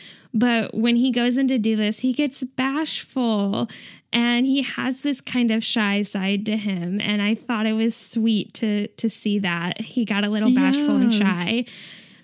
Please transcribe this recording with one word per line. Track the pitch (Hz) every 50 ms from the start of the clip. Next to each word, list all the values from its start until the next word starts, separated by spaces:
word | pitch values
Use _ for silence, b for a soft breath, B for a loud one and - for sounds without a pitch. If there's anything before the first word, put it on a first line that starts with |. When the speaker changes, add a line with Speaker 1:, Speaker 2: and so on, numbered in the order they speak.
| B B B B B B B
Speaker 1:
But | 226 233 247 233 226 220 - -
when | - 220 240 240
he | 240 247 262
goes | 233 247 240 247 247 262
in | 277 254
to | 262 254
do | 208 220 220
this, | 214 214 208 214 -
he | - 262 247
gets | - 294 285 - - 262
bashful | 254 - - 254 262 269 294 320 294 - - - - - 269 247 233 220 208 202 196 196 220 240 233 B B B B B B B - -
and | 240 240 240 240 240 254
he | 262 262 277
has | 254 - - - 240 240 262 262
this | - 285 285 -
kind | - - - 254 240 226
of | 220 220 220
shy | - - 233 214 202 202 202 208
side | 196 - 202 190 190 202 202 208
to | 214 214 220
him. | 202 208 190 180 170 175 185 208
And | - - 208 208
I | 202 208 226
thought | 226 - - 247 214 214
it | 220 220
was | 220 226 233 226
sweet | - - - - 233 220 226 226 208 - - -
to, | - - 214 208 208 208 -
to | _ - - 226
see | - - - 214 202 208
that. | 196 180 170 170 170 175 - -
He | 220 - - - 226
got | 196 214 196 208
a | 208
little | 208 214 214 247 254
bashful | 254 277 277 277 285 294 294 302
and | 269 262 240
Speaker 2:
Yeah. | 226 208
Speaker 1:
shy. | 208 196 180 175 175 180 220 233 247 B B B B B B B B B B B